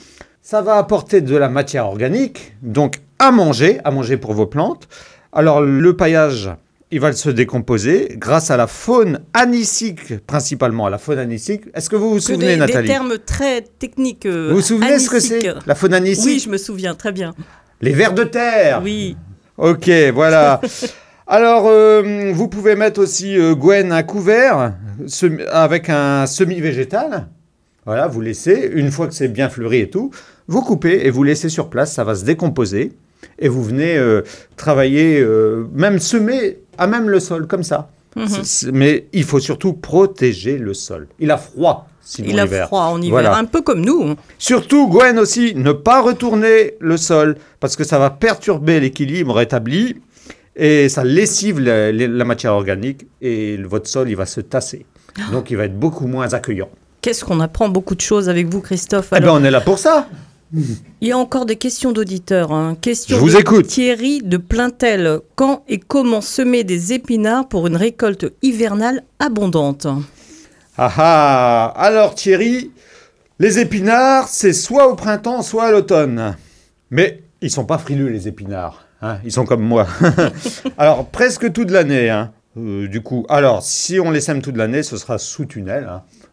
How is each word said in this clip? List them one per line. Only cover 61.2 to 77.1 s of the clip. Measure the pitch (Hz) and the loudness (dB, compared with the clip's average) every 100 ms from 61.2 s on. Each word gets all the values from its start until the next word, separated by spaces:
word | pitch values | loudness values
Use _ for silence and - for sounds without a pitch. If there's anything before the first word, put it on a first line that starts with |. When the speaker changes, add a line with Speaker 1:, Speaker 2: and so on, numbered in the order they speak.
| 247 262 233 | -2 -2 -4
Speaker 2:
des | 220 | -4
questions | 254 - 254 | -4 -4 -2
d'auditeurs, | 220 190 190 - 185 160 | -2 -4 -6 -2 0 0
hein. | 156 160 160 | -2 -2 -2
Question | 240 226 - 120 | -4 -4 0 4
Speaker 1:
Je | |
vous | 156 196 | 6 6
Speaker 2:
de | |
Speaker 1:
écoute. | - 214 - | 6 4 4
Speaker 2:
Thierry | - 247 233 262 285 | 2 0 0 -2 -2
de | 196 175 | -2 -4
Plaintel. | 175 226 247 240 247 196 165 156 - - | -2 -2 -2 0 0 2 0 -2 -4 -2
Quand | 269 277 - | 0 0 -4
et | 202 | -8
comment | - 277 240 220 | -2 0 2 0
semer | - - 247 247 190 | -2 -2 0 0 0
des | 175 175 | -4 -2
épinards | 254 262 226 214 247 262 | -4 -2 -2 0 -2 -2
pour | 190 170 | -2 0
une | 170 | 0
récolte | 226 226 220 190 147 - | -2 -2 -4 -2 -8 -4
hivernale | 262 220 226 202 233 254 - - | -2 0 -2 -2 -2 -4 -8 -6
abondante ? | 294 214 196 160 143 139 147 139 139 _ - - - _ _ - | -4 -2 0 0 0 -2 -4 -6 -8 _ -20 -20 -20 _ _ -2
Speaker 1:
Ah | 123 156 | -2 2
ah. | 160 156 147 131 123 117 113 - | 4 6 4 4 4 2 0 0
Alors, | 202 220 202 - | 2 4 2 2
Thierry, | 196 185 233 247 - - _ - _ _ _ - | 0 2 2 -2 -6 -18 _ -20 _ _ _ 0
les | 208 196 | 2 2
épinards, | - 208 196 240 262 269 262 | 0 0 2 4 4 2 0
c'est | - 196 | 0 0
soit | 160 - 269 262 | 0 0 4 4
au | 196 | 4
printemps, | 214 208 233 247 | -4 -4 -4 -6
soit | - 220 226 | -4 0 2
à | |
l'automne. | 208 196 170 139 117 107 92 _ _ _ _ - | 4 4 2 2 -2 -6 -8 _ _ _ _ -4
Mais | 127 190 | 0 0